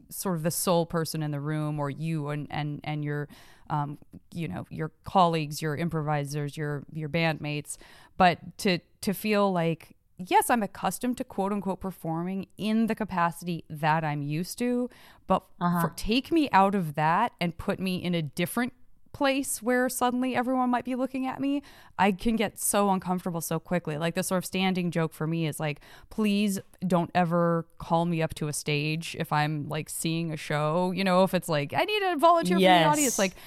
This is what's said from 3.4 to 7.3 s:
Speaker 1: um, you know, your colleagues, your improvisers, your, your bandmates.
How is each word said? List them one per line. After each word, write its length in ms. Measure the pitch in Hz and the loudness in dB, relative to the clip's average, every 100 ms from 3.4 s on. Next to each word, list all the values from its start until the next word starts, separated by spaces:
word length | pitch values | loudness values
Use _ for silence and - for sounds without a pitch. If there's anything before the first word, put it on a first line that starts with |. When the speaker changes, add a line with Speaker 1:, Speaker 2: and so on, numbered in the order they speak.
| - - - | -20 -18 -6
Speaker 1:
um, 280 | 151 143 147 - - - | -4 -4 -8 -16 -20 -14
you 140 | 175 160 | -8 -6
know, 180 | - - | -6 -10
your 220 | - 156 - | -8 -8 -10
colleagues, 580 | - 196 175 165 151 151 | 0 4 6 4 -2 -4
your 140 | 156 143 | -4 -2
improvisers, 800 | 165 160 147 151 147 147 147 160 | -2 -2 -2 -2 -2 -4 -6 -6
your, 260 | 147 147 135 | -6 -6 -8
your 160 | 156 151 | -10 -4
bandmates. 680 | 165 165 | 0 0